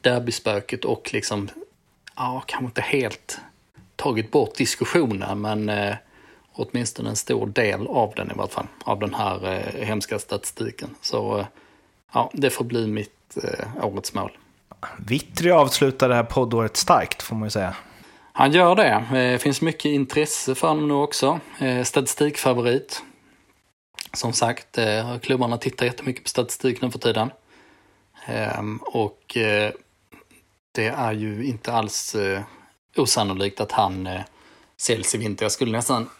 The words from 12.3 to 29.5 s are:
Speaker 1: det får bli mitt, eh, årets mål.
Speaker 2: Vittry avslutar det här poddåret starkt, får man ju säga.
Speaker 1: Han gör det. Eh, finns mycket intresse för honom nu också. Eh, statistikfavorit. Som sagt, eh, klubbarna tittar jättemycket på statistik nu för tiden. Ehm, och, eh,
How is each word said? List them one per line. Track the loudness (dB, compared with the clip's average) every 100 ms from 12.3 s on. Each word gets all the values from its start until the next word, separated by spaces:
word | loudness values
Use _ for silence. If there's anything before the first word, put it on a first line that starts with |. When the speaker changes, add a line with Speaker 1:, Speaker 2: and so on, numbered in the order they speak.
Speaker 1:
det | 2 0
får | 0
bli | -2 0 0
mitt, | -2 -6 _ _ -6
eh, | -4 -4 -6 -4
årets | -4 -4 -6
mål. | -6 -6 -10 _ _ _ -16 -14 -12
Speaker 2:
Vittry | -2 -2 -2 0 6
avslutar | 8 6 6 4 4 4
det |
här | 4
poddåret | 2 2 2 2 0 0
starkt, | 4 4 4 -6
får | -6 -6
man | -2
ju |
säga. | -2 -2 -4 -14 -20 -20 -20 -18
Speaker 1:
Han | 2 6
gör | 8 8
det. | 8 6 4 2 2
Eh, | 4 2
finns | 2 2
mycket | 0 0
intresse | 0 0 2 0 0 0 -2
för | 0 2
honom | 2 2
nu |
också. | 2 2 2 2 0 -4 -4
Eh, | 0 0
statistikfavorit. | 2 2 0 2 0 2 2 2 2 0 -2 -12 -14 -20 _ _ _ _ _ _ _ -16 -12
Som | -6 -4
sagt, | 2 0 0 -6 -2
eh, | 0 0 -2 -6
klubbarna | -2 0 2 0
tittar | -4 -2 -4
jättemycket | -2 -6 -6
på | -4
statistik | -2 -2 0 0 0
nu | -4
för | 0
tiden. | 0 2 -2 -4 _ -20 -20 _ _ _ _ -20 -8
Ehm, | -4 -4 -4 -6 -6
och, | -6 -2 -2 -4 _ -2
eh, | 2